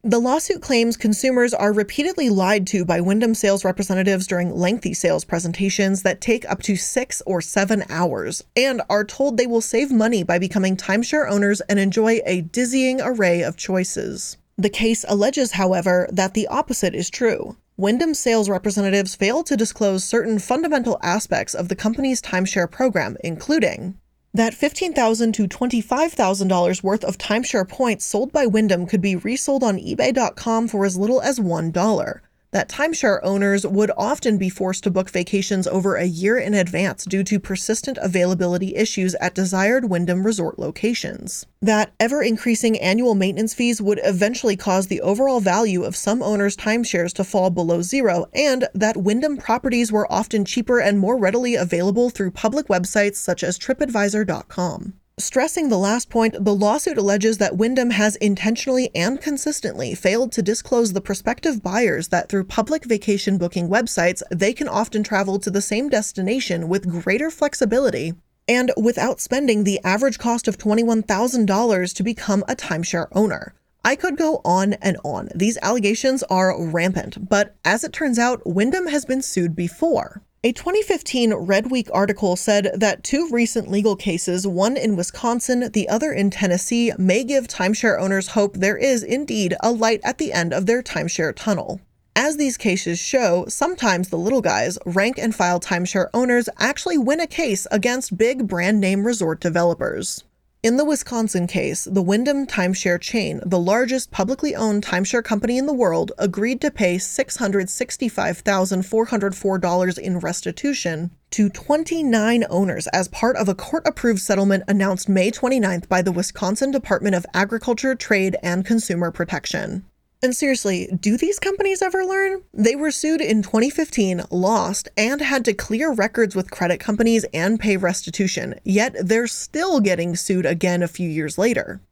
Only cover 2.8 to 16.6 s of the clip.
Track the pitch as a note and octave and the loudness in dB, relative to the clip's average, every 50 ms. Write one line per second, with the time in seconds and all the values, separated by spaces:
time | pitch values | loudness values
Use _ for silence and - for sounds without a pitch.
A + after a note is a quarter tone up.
2.8 | E3 F3 E3+ E3+ F3 F#3 G3 A3 A#3+ A3+ A3+ - - G3 G3 G3 - F#3+ F#3 - | 2 2 0 2 2 2 2 4 4 2 2 2 2 2 2 2 0 -2 -2 -2
3.8 | G3 - F#3+ F#3 F#3+ G3+ G3 F#3 F#3+ - F#3+ F3 F3 F3 E3+ F3 F3+ F3+ A3 B3 | -2 0 0 2 2 2 2 0 0 -2 -2 0 0 -2 0 0 2 2 0 0
4.8 | - F3+ D#3+ - - E3+ D#3+ D#3+ - - - F3 F3+ E3 E3+ - G3 G3 - - | -2 -4 -4 0 0 2 2 0 -2 -2 -4 -2 -2 -4 -2 -2 -2 0 2 0
5.8 | G3+ F#3+ G3 F#3+ - G3 F3+ F#3 - A#3+ A3 A#3+ - - - F#3+ - - G3+ F3+ | 2 2 0 0 0 -2 -2 -2 0 0 0 0 0 -6 -6 -4 0 -2 -2 0
6.8 | - - - B3+ B3+ - - - - - F#3 F3 D#3+ - - G3+ G3 F#3+ A3 G3+ | -2 -2 -2 -2 -2 -2 -6 -8 -4 -2 -2 -2 -2 -2 0 0 2 2 0 0
7.8 | - - - E3 F3+ E3+ C3 G2 E2 B2 E3+ - - _ _ A#3+ B3+ C4+ C4 A#3 | 0 -4 -2 -2 0 0 0 -2 -6 -6 -8 -8 -12 _ _ 2 2 2 0 -2
8.8 | - - G3 G#3 G#3 G#3 - - C#4 C#4+ A#3 A3 A#3+ B3 A#3 A3+ A3 - - A#3 | -2 0 0 0 0 -2 -2 0 0 2 2 2 0 2 2 0 0 2 0 0
9.8 | C#4+ C#4 C4+ A3 G#3+ A#3 A#3+ G3+ E3+ - F3 F3 F#3+ F3+ - G3+ F#3 F#3+ F#3+ F#3+ | 2 4 4 4 4 4 2 0 0 2 0 0 0 0 0 0 0 2 0 -2
10.8 | - - F#3+ G#3+ A#3+ - - D4+ D4+ - G3+ G3+ G3+ G3+ G#3 G3+ - - G3+ G3+ | -2 0 0 0 0 0 0 0 2 2 2 2 2 2 0 0 0 0 0 2
11.8 | G3 G3 F#3 A3+ G#3+ A3+ A3+ A#3 - - F#3 F3+ E3 E3+ - A#3+ B3+ A#3 B3+ C4+ | 2 2 2 2 2 4 2 2 0 -2 -2 -2 -4 -4 -2 -2 -2 0 2 2
12.8 | C4 B3+ B3+ C4 B3+ B3 B3+ A3 G3+ F3+ F3 F3 E3+ - E3+ - - - F#3 F#3 | 2 2 0 0 -2 -2 0 2 2 2 2 2 0 -2 -4 -6 -4 -2 -2 -2
13.8 | F3+ - - - - - - - - - - _ _ _ _ - F#3 G#3 G3+ - | -2 -2 -4 -6 -6 -6 -8 -8 -10 -12 -14 _ _ _ _ 0 0 0 0 2
14.8 | A3+ A3+ A3+ - - - G#3 G3+ G#3 C4 C4+ D4+ C4 A3 - F#3 G3 F3+ F#3+ F3+ | 2 2 2 0 0 0 2 2 2 2 2 2 -2 0 0 0 2 2 2 2
15.8 | E3+ F#3+ F3+ F3+ - - F3 F3+ F#3+ F#3+ F#3+ G#3+ G#3+ - - C#4+ | 2 4 4 4 2 2 0 0 0 0 0 -2 -2 0 -2 -2